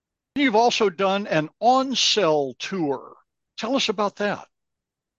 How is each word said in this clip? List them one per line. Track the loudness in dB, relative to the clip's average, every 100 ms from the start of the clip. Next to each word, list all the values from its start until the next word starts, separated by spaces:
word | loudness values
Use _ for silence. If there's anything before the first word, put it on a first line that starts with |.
| _ _ _ -2
You've | 2 4
also | 2 2 -2
done | 0 0 0 0
an | -2 -2 0
on-cell | 2 2 0 -2 0 2 2 2 0 -6
tour. | -8 -4 -2 -4 -8 -20 _ _ _ -10
Tell | -4 -2
us | -2
about | -2 -4 -2
that. | -4 -4 -10 _ _ _ _ _ _